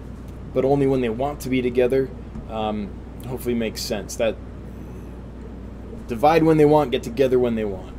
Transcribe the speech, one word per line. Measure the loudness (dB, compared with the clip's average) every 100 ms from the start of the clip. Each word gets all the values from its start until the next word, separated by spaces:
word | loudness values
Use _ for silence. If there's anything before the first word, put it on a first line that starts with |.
| -14 -14 -14 -14 -4
but | 0
only | 2 4 4
when | 2
they | 0
want | 0 -4 -4
to | -2
be | 0
together, | 2 4 4 4 0 -6 -12 -12 -8
um, | -4 -2 -2 -6 -10 -14 -12 -10
hopefully | -6 -2
makes | 0 -2 -4
sense. | -4 -4 -4 -2
That | -2 -2 -8 -14 -14 -14 -14 -14 -14 -14 -14 -14 -14 -14 -14 -14 -12 -12 -8
divide | 2 4 6
when | 6 8
they |
want, | 8 6 4
get | 0
together | 0 2 4 4
when | 4
they | 2
want. | -2 -4 -10